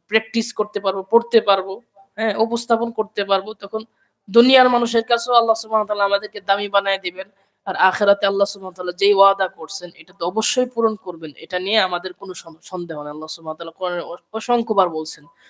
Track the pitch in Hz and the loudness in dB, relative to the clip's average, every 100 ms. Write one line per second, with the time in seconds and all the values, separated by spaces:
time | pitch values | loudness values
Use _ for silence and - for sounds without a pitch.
0 | - 220 220 233 220 - 208 202 196 196 | -4 -4 -2 -6 -6 -6 -6 -4 -4 -4
1 | 185 226 226 226 202 196 190 202 _ _ | 0 0 4 0 4 0 0 -10 _ _
2 | _ - 220 214 220 233 - 226 233 233 | _ -6 -4 -2 -2 -2 -2 -2 -2 -4
3 | 208 - 196 196 202 220 196 220 220 _ | -6 -4 -2 -2 -2 -14 -10 -10 -10 _
4 | _ _ - 214 247 262 254 240 233 233 | _ _ 0 4 6 8 6 4 0 0
5 | 226 233 247 240 233 220 220 220 208 208 | 0 -2 4 2 4 0 0 -2 -2 0
6 | 202 202 208 208 190 202 208 196 196 190 | 0 0 -2 -12 -2 0 2 0 2 -2
7 | 185 180 - _ _ _ 202 180 185 180 | -4 -10 -16 _ _ _ -8 2 2 4
8 | 202 202 202 196 196 196 190 180 180 180 | 2 4 2 0 -2 -2 -14 -10 -8 0
9 | 196 196 196 196 185 - 160 - 175 151 | 2 6 6 6 -2 -4 -14 -12 -14 -16
10 | 160 175 175 202 220 254 254 233 226 214 | -20 -8 -6 -2 -2 0 -2 0 -2 -2
11 | 185 170 156 139 - 180 190 220 190 175 | -10 -10 -12 -14 -8 -6 -2 0 0 -2
12 | 180 180 196 175 170 160 - 180 175 151 | -8 -12 -14 -14 -14 -20 -10 -8 -6 -8
13 | 147 151 156 - 160 156 165 - 185 175 | -8 -10 -12 -12 -10 -10 -10 -6 -6 -4
14 | 156 170 _ 220 226 240 233 196 180 160 | -6 -12 _ -10 -2 0 0 2 2 0
15 | 156 - 147 _ _ | -8 -12 -20 _ _